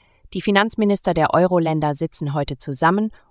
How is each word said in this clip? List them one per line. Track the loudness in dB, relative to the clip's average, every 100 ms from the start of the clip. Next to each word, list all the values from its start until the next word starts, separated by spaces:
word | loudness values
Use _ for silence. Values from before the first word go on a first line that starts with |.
| _ _ -14
Die | -8
Finanzminister | 0 2 2 0 0 0 0
der | 0 0 2
Euro-Länder | 2 2 0 -2 0
sitzen | 0 0 0 -2
heute | -4 -4 -2
zusammen | -2 2 2 2 -4 -8 _